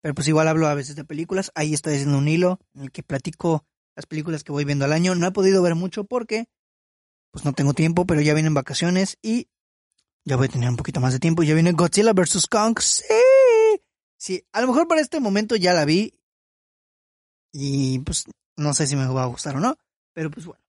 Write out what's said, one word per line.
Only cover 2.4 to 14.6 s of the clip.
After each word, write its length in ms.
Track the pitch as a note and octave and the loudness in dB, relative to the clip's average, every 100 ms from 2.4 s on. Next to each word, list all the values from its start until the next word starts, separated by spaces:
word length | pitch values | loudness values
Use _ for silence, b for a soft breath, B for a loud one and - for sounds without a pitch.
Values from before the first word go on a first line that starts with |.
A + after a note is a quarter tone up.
| F3+ F#3 _ | 0 -2 _
en 100 | - | -18
el 100 | C#3 | -16
que 100 | - | -16
platico 640 | - C#3 - - F3 D#3 _ _ _ - | -10 -8 -8 -6 -2 -2 _ _ _ -20
las 100 | - | -12
películas 380 | D#3 D3+ D#3 | -10 -8 -10
que 80 | - | -8
voy 120 | C#3+ | -6
viendo 200 | C#3+ C#3+ | -2 -2
al 80 | C#3 | 0
año. 220 | D#3 F3+ F3+ | 2 2 0
No 100 | F3 | 0
he 60 | |
podido 280 | G3 F#3+ G3 | 2 2 4
ver 140 | F3+ | 2
mucho 300 | E3 F#3 A3 | 0 -4 -8
porque, 440 | G3+ B3 A3+ A3 A#3 _ _ _ _ _ _ _ _ | -6 -8 -4 -8 -8 _ _ _ _ _ _ _ _
pues, 120 | - | -6
no 80 | D3 | -6
tengo 220 | C3 C#3 | 0 0
tiempo, 320 | C#3+ D#3+ E3+ F3+ | 2 2 2 0
pero 140 | D#3+ | 2
ya 120 | D3 | 2
vienen 220 | D3+ D#3 | 2 2
vacaciones 640 | D3 C3 C3+ E3+ F3+ F#3+ - | 0 -2 -4 0 0 -2 -6
y 260 | A3 A#3 - _ _ _ _ _ _ _ | -4 -4 -6 _ _ _ _ _ _ _
ya 120 | - C3 | -4 0
voy 100 | C3 | 0
a 40 | |
tener 200 | C3 A#2+ | 0 -2
un 60 | A#2+ | -2
poquito 240 | - C#3+ | -6 -2
más 120 | B2+ | -2
de 60 | C3 | 0
tiempo. 240 | E3 E3 | 0 2
Ya 120 | D#3 | 2
viene 180 | D#3 E3+ | 4 4
Godzilla 400 | E3 E3+ F#3+ A3 | 2 2 4 4
versus 340 | G3 E3+ F#3 - | 4 2 0 0
Kong. 320 | G#3+ A3 A3+ | 0 0 0
¡Sí! 260 | - - - A4 B4+ C5+ C5 A4+ A4 G#4 _ _ _ _ | 0 -2 0 4 6 6 6 6 4 2 _ _ _ _
Sí, 300 | - F#3 _ | -10 -10 _
a 80 | G#3 | -2